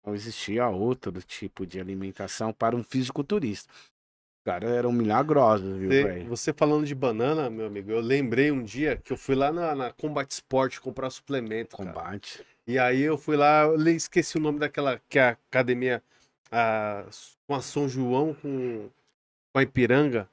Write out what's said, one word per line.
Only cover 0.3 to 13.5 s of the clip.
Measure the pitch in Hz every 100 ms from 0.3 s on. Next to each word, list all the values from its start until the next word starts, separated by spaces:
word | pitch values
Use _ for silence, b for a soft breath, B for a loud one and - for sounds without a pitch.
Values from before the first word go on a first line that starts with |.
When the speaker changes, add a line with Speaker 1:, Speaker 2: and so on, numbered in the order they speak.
| - - 110 123
Speaker 1:
outro | 92 113 127 107 90
tipo | - - 98 - 92
de | 92
alimentação | 92 95 98 - 98 - 110
para | 104 113 120
um |
fisiculturista. | 110 131 123 - 139 208 127 98 -
Os | - - _ _ _ _ _ -
caras | 90 110
eram | 123 120
milagrosos, | 120 110 110 151 147 117 107 95 95
viu, | 95
Speaker 2:
Você, | 135
Speaker 1:
velho? | 143 90 87
Speaker 2:
você | 117 -
falando | - 151 151 147
de |
banana, | 139 131 110 127 156 131
meu | 110 110
amigo, | 101 98
eu | 113
lembrei | 117 139 131 117 147
um | 139
dia | 110 117 151 123
que | -
eu | 127
fui | -
lá | 135 143
na, | 170 165
na | 143 120
Combat | - 151 147 139
Sport | - _ 131 131 -
comprar | 131 120 131
suplemento, | - - 135 113 110 117 -
cara. | 92
Speaker 1:
Combate. | 82 85 101 - - B B -
Speaker 2:
E | 131
aí | 123 131
eu | 147 151
fui | - 151
lá, | 147